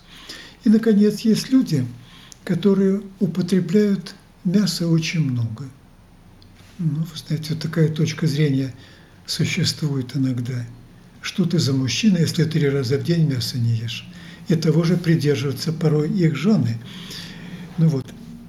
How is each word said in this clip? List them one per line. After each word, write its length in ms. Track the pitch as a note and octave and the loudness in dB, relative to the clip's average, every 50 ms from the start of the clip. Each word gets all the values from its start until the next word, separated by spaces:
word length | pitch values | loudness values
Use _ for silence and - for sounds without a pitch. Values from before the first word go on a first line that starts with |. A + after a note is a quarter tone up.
| - - - - - - - - - - - - - | -20 -20 -20 -20 -18 -18 -18 -18 -18 -20 -8 0 4
И, 60 | A3+ | 4
наконец, 500 | G#3+ A3 A3 A3+ G#3+ G3+ G#3 G#3 G#3 - | 6 6 6 6 6 6 6 4 4 2
есть 300 | - A3 G#3 - - - | 2 2 2 2 2 2
люди, 360 | C4 C4 - - D#3+ C3 A#2 A#2 - - - - - - - - - - - | 2 2 4 4 0 0 0 -2 -6 -14 -20 -20 -20 -20 -20 -20 -20 -10 -6
которые 580 | - F#3 E3+ - G3+ G3 F#3+ G3 F#3+ F#3+ G#3 - - - - | -4 -2 2 2 4 4 4 4 2 2 0 -4 -8 -6 -2
употребляют 920 | G#3 D#3+ - F#3 E3+ F3 G3 F#3 F3 D#3 E3 G#3 G#3 G3+ G3 - - - - - - - - _ - | -2 -2 0 0 -2 0 2 0 2 2 2 4 4 4 2 0 -4 -8 -16 -20 -20 -20 -12 _ -2
мяса 440 | F3+ F3 G#3 G#3 D#3+ - - E3+ E3+ | 0 2 2 2 0 0 -2 0 2
очень 320 | E3 D#3+ D#3+ - - E3 | 2 2 2 0 0 0
много. 460 | D3 C3 B2 A#2 A2+ G#2+ A2 C3+ C#3+ C3+ - - - - - - - - - - - - - - - - - - - - - - | 0 0 0 -2 -2 -4 -6 -8 -12 -14 -16 -20 -20 -20 -20 -20 -20 -20 -20 -20 -20 -20 -20 -20 -20 -20 -20 -20 -20 -18 -8 -4
Ну, 220 | F3 D#3 C#3+ D#3 | -4 -2 -2 -2
вы 160 | E3 - - | -4 -6 -8
знаете, 380 | - - - D#3 D#3 - - D#3 | -12 -8 -6 -6 -6 -4 -6 -6
вот 80 | - | -6
такая 260 | - D#3+ - E3 D#3 D3+ | -6 -4 0 0 0 0
точка 380 | - - D3+ - - - E3 | 2 0 -2 -2 -2 -2 -2
зрения 480 | C#3+ C3+ D3 D#3 C#3+ C3+ C3+ C3+ B2+ - - - - - - - - - - - | 0 0 2 2 2 2 0 -2 -4 -6 -12 -20 -20 -20 -20 -20 -20 -20 -18 -12
существует 920 | - - - C#3 A#2 - - D3+ - - - D#3+ D3 C#3 C3+ B2 A#2+ - | -8 -4 -2 -2 -2 0 -2 -2 -2 -2 -2 -4 -4 -2 -4 -4 -4 -2
иногда. 500 | C#3+ C3 C3 B2+ A#2+ A#2 A#2+ B2+ A#2+ A#2+ - - - - - - - - - - - | -2 -2 -2 -2 -2 -4 -6 -6 -6 -8 -10 -14 -20 -20 -20 -20 -20 -20 -20 -20 -14
Что 240 | - - - - F3+ | -12 -8 -2 -2 0
ты 140 | - - D#3+ | 0 2 0
за 160 | A#2 A2+ C3 | 2 2 0
мужчина, 440 | C3+ C3 A#2+ - - - G#3+ F#3 E3 | 0 0 -2 0 2 2 4 4 4
если 260 | D#3 - - E3 D3+ | 2 2 2 0 0
три 240 | - - D#3 D3 C#3 | 2 2 2 2 2
раза 300 | C3+ C#3+ C3 A#2 C#3+ C3+ | 2 0 0 0 0 0
в 60 | - | 0
день 240 | E3+ E3+ E3+ D#3 C#3+ | 0 2 2 2 2
мясо 300 | C3 A#2+ - - - B2+ | 2 -2 -4 -4 -2 -2
не 160 | A#2 A#2 A#2 | 0 0 0
ешь? 340 | A2+ A#2 A2 - - - - - - - - - - - - | 0 -2 -6 -8 -10 -12 -14 -18 -18 -18 -18 -20 -8 -2 0
И 60 | F3+ | 0
того 280 | D#3+ - D#3+ D3 E3 | 2 2 2 2 2
же 140 | E3+ E3 F#3 | 2 2 2
придерживаются 760 | F3+ - E3 D#3+ C#3 B2+ D3 C#3 A#2+ B2+ C#3+ B2+ - - E3 | 0 2 2 2 2 4 2 2 2 0 -4 -4 -4 -4 -6
порой 380 | D#3 - D#3+ D3+ D3 D3+ D3+ E3+ | -4 0 0 2 2 2 0 0
их 240 | A3 G3 E3+ D#3 C3+ | 0 2 2 2 0
жены. 420 | - D#3 G#3+ A3 E3 A#2+ A#2 A#2 A#2 - - - - - - - - - - - - - - - - - - - | 0 2 2 2 2 2 0 -2 -6 -8 -14 -16 -16 -14 -14 -14 -14 -14 -16 -16 -16 -16 -16 -16 -16 -16 -10 -2
Ну 120 | - E3 D#3+ | 0 2 2
вот. 180 | D3 C3 B2+ - - - - - - - - | 2 0 -4 -8 -14 -18 -18 -18 -18 -18 -18